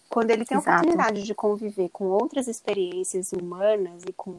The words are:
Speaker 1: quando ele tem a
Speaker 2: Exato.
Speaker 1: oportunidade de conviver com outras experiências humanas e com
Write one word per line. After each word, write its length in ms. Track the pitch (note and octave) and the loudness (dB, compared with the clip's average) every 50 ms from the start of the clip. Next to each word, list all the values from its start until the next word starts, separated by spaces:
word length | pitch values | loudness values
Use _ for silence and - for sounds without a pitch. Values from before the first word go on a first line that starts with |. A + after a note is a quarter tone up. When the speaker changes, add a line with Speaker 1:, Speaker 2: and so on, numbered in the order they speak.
| _ _ | _ _
Speaker 1:
quando 220 | - A#3 A3+ A3+ | 0 2 2 4
ele 140 | A3+ G#3+ A#3+ | 2 2 0
tem 120 | - - | 0 -2
a 40 | G#3 | 0
Speaker 2:
Exato. 160 | - - F3 F3 | 2 4 4 4
Speaker 1:
oportunidade 440 | F3 E4 E4+ - - A3 G#3+ G3+ G3+ | 6 4 4 4 4 2 2 -2 -4
de 100 | A3 G3+ | -6 -4
conviver 540 | - - G#3 G#3 G#3 A3+ G#3 G3+ G3 F3+ F3 | -2 0 0 0 0 -4 -4 -2 -2 -2 -2
com 160 | - - G3+ | -2 -2 0
outras 400 | F#3 F#3+ G#3 A#3 - - C#4+ B3+ B3 | 2 2 2 2 0 -2 -2 -4 -4
experiências 840 | A3+ - - - G3+ G3 F#3 F3+ F3 F#3 F#3 - - F#3 F3+ - | -6 -6 -4 -2 0 0 -2 -2 -2 -4 -4 -4 -4 -4 -4 -4
humanas 680 | - F#3 F3 F3 F3 F#3 G3 G#3+ A3 G#3 F#3+ F3 F3 F3 F3 F#3+ | -4 -6 -6 -6 -4 0 2 2 2 2 0 -4 -6 -10 -12 -12
e 40 | |
com 180 | F#3 - - F#3+ F3+ | -10 -10 -12 -12 -12